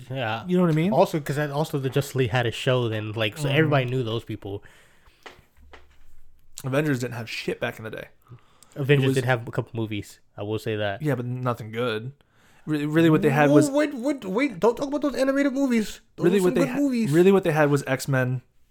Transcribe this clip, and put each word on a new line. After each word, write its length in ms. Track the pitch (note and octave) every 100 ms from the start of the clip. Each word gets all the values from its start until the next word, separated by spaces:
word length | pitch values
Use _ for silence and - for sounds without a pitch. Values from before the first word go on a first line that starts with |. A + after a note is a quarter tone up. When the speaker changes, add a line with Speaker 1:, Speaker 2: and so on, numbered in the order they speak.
| B2
Speaker 1:
yeah. 360 | C3 A2+ A2+ F3+
Speaker 2:
You 80 | F3+
know 80 |
what 80 | F3
I 40 | D#3
mean? 180 | F3
Speaker 1:
Also, 260 | F#3+ F#3+ E3
'cause 160 | C#3+ C#3+
that, 160 | D3+
also 280 | C#3 D#3 C#3+
the 100 | C3
Justice 260 | C#3+ - C3
League 140 | B2
had 160 | B2 A#2
a 60 |
show 360 | - - B2+ A#2
then, 240 | A2 G#2+
like, 260 | G#2+ A2 -
so 120 | C#3+
Speaker 2:
Mm-hmm. 80 | C#3
Speaker 1:
everybody 280 | D#3 C#3+ B2
knew 180 | C3
those 200 | A2 A#2
people. 400 | - G#2+ G2+ G2+ - - _ _ _ _ - - _ _ - - - - - - - - - -
Speaker 2:
Avengers 360 | C3+ C3+ D#3 C3
didn't 160 | B2 A#2+
have 140 | A2
shit 300 | - - -
back 180 | A#2+ -
in 60 |
the 80 | A2
day. 140 | - - _ _ B2 _ _ - -
Speaker 1:
Avengers 280 | C3+ C#3+ C3+
Speaker 2:
It 20 |
was 80 | C3+
Speaker 1:
did 100 | B2
have 220 | B2+ A#2+
a 40 |
couple 200 | - A2+
movies. 460 | A2+ A2 G#2 - - _ -
I 60 |
will 160 | G#2 G#2+
say 160 | A#2 G#2+
that. 260 | G#2 G2
Speaker 2:
Yeah, 140 | D3+ B2
but 100 | B2
nothing 460 | B2+ B2+ A#2+ G#2+
good. 400 | A2+ B2 A2 B2 C#3 _ _ _ _ -
Re-, 200 | D3+ D3
really, 240 | D#3 E3
what 120 | D#3
they 80 | D3+
had 200 | D3+ D3
was 180 | D3 C#4+
Speaker 1:
Wait, 240 | C#4 D4+
wait, 320 | C#4 B3+ C#4 G3
wait! 340 | F#3+ C#4+ F3+
Don't 160 | G#3+ A#3
talk 120 | C#4+
about 140 | C#4+
those 140 | D4 A#3+
animated 380 | C4+ C4+ C#4+
movies. 480 | B3+ C#4 A#3 G3 - _ -
Those 80 | E3
Speaker 2:
really 140 | G3
Speaker 1:
are 20 |
Speaker 2:
what 40 | F3+
Speaker 1:
some 40 | F3
Speaker 2:
they 60 |
Speaker 1:
good 80 | -
Speaker 2:
ha-, 100 | C#4+
Speaker 1:
movies. 320 | C#4+ B3 A3
Speaker 2:
really 200 | D#3 F#3
what 120 | G3 F#3
they 60 |
had 160 | D3+ D3
was 140 | C#3+ C#3
X-Men 540 | C3+ - C3 B2+ B2+ - _ _